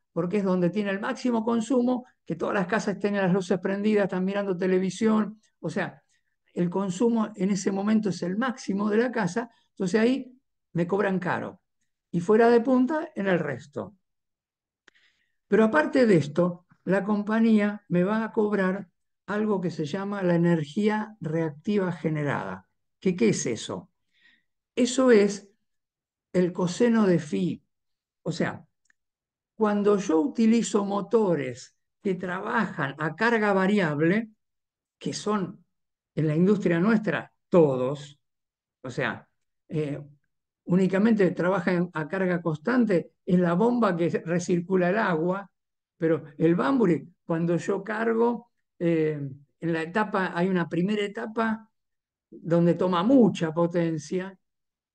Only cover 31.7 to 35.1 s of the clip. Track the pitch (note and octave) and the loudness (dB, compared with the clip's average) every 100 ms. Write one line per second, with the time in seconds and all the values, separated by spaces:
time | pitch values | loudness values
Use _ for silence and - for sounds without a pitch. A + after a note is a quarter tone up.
31.7 | _ _ _ G3+ F3+ F#3 F3+ G#3+ A#3+ F3 | _ _ _ -4 -4 -6 -8 -4 -2 -2
32.7 | - C#3 D3 D#3 D#3 A3+ A3+ G#3 F#3+ F#3+ | -4 -6 -4 -6 -2 0 2 2 2 2
33.7 | G#3 D#3+ D3 E3 G#3 A#3 _ _ _ _ | 2 2 2 2 2 -2 _ _ _ _
34.7 | _ _ _ - | _ _ _ -10